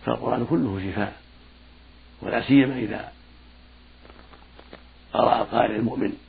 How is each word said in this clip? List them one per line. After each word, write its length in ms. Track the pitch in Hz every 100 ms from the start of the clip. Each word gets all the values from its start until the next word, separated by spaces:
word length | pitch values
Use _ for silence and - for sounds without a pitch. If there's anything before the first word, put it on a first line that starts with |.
| -
فالقرآن 400 | 117 117 123 117
كله 460 | 165 120 95 95
شفاء، 240 | 101 104 - - - - - - - - - - -
ولا 260 | - 117 113
سيما 320 | 139 131 127
إذا 320 | 110 104 - - - - - - - - - - - - - - - - - - - - -
قراءة 280 | 113 120 117
القارئ 340 | 113 113 117 107
المؤمن 380 | 117 - 107 -